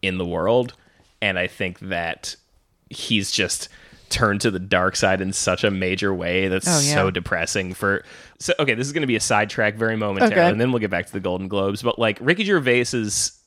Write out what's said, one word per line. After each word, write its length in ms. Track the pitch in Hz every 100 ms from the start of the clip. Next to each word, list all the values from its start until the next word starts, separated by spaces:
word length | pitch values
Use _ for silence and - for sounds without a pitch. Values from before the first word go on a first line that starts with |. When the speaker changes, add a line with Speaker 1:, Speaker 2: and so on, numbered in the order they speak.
Speaker 1:
in 160 | 98 92
the 80 | 90
world. 480 | 82 90 120 120 - _ _ _ _
And 160 | 104 92
I 100 | 90
think 320 | - 95 87
that 560 | 95 87 82 - - - _ _ _ _ _
he's 420 | - - 110 98
just 380 | - 92 - - - - - -
turned 320 | - 110 101
to 100 | 113
the 80 | 95
dark 360 | 95 92 92 -
side 240 | 98 95
in 100 | 95
such 320 | 95 - 90
a 80 | 110
major 420 | 95 92 95 101
way 340 | 92 87 90 95
that's 180 | 92 175
Speaker 2:
Oh, 140 | 165
yeah. 120 | 143 147
Speaker 1:
so 160 | 95
depressing 640 | 90 85 87 85 104 92
for, 300 | 92 101 98 - - - _
so, 140 | - -
okay, 140 | 143
this 140 | 110 135
is 40 |
gonna 140 | 151 143
be 80 | 110
a 60 |
sidetrack 540 | - 107 107 - 107 107
very 200 | 113 110
momentarily, 460 | 104 98 110 104
Speaker 2:
Okay. 100 | 175
Speaker 1:
and 80 | 104
then 120 | 123
we'll 80 | 123
get 100 | 107
back 160 | 87 87
to 80 |
the 80 | 104
Golden 260 | 92 90 95
Globes, 340 | 101 98 101
but, 160 | 117 -
like, 200 | 113 104
Ricky 240 | 123 180
Gervais's 880 | 202 190 127 123 120 127 107 - - -